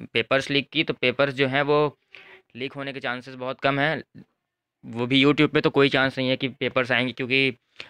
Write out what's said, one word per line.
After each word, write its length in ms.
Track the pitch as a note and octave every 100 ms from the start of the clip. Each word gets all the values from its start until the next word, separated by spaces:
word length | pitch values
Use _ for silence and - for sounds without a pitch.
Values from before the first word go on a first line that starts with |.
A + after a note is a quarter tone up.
| A2+
पेपर्स 360 | A#2 A2 C3+ -
लीक 200 | C#3+ B2+
की, 140 | D3
तो 100 | D#3
पेपर्स 400 | C3 B2+ A2+ C#3
जो 140 | B2+ C3+
हैं 140 | C3+
वो 360 | C#3+ D3 D3 - _ - - - _ A#2
लीक 180 | C3
होने 200 | C#3 C#3
के 60 | C3+
चांसेस 360 | B2+ B2 C3+ C3
बहुत 240 | B2+ C3
कम 180 | C#3 C#3
हैं, 240 | D3 C#3 - - - _ _ _ _ _ C3
वो 220 | A2+ B2
भी 160 | C3+
YouTube 300 | C#3 D3 D3
पे 80 | D3
तो 80 | D#3
कोई 200 | C#3 C#3
चांस 280 | C3+ C3+ C3
नहीं 120 | B2+
है 80 | C3
कि 100 | C3+
पेपर्स 420 | A2+ B2 C3 B2
आएंगे, 220 | A#2+ B2+
क्योंकि 440 | A#2 B2 C3+ C3+ A#2+ _ - -